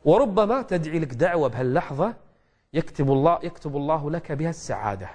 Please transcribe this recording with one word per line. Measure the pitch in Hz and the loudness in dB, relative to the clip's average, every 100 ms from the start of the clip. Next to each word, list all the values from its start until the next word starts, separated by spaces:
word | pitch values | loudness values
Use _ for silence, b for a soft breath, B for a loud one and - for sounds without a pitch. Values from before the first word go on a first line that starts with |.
وربما | - 185 269 190 208 254 | 6 6 6 4 2 0
تدعي | 285 180 156 165 | -2 -4 -2 -2
لك | 214 | -4
دعوة | 120 170 175 139 | 0 0 2 0
بهاللحظة | 110 127 143 - 139 196 226 - _ _ _ _ | 0 0 0 -2 -2 -2 -4 -18 _ _ _ _
يكتب | 156 - - 139 | -4 -4 -2 2
الله، | 135 151 170 | 4 4 2
يكتب | 175 - 156 143 | -4 -10 -8 -6
الله | 143 160 147 | -2 -2 -2
لك | 170 165 | -6 -6
بها | 143 160 | -4 -4
السعادة. | 165 - 101 104 98 92 | -6 -6 -4 -4 -6 -10